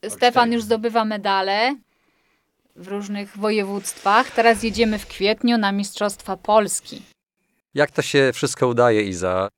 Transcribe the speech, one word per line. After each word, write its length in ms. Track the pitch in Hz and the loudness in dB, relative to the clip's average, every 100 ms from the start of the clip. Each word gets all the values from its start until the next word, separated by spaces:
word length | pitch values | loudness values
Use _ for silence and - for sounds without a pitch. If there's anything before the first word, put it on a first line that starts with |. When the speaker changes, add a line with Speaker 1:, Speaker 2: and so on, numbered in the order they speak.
| 208 | -12
Speaker 1:
Stefan 420 | 220 247 247 240 | 0 2 4 2
już 120 | 233 | 0
zdobywa 420 | 214 226 226 226 220 | -2 -2 0 -2 -2
medale 680 | 214 202 196 190 202 240 269 _ _ _ _ _ _ _ _ _ - | -4 -2 -2 0 0 0 -4 _ _ _ _ _ _ _ _ _ -20
w 120 | 180 | -10
różnych 500 | 202 202 202 202 196 | -10 -8 -10 -10 -6
województwach. 960 | 214 214 196 202 190 - 196 214 254 | -2 0 -2 -6 -8 -4 2 2 2
Teraz 320 | - 226 220 | 2 4 4
jedziemy 360 | 226 208 226 208 | 0 0 0 0
w 80 | - | -8
kwietniu 500 | - 196 214 240 233 | -4 -2 0 0 0
na 140 | 202 | 0
Mistrzostwa 680 | 196 202 - 208 202 - 190 | -2 -6 -4 -6 -6 -10 -8
Polski. 640 | - 214 202 - - - - _ _ _ _ _ _ | 2 4 4 -4 -8 -20 -20 _ _ _ _ _ _
Speaker 2:
Jak 180 | 135 147 | -2 0
to 100 | - | 0
się 300 | 143 143 135 | 0 2 2
wszystko 340 | - 135 - 127 | 2 -4 0 0
udaje, 340 | 120 120 107 | 4 4 4
Iza? 480 | 101 90 92 92 98 | 0 -2 -2 -2 -4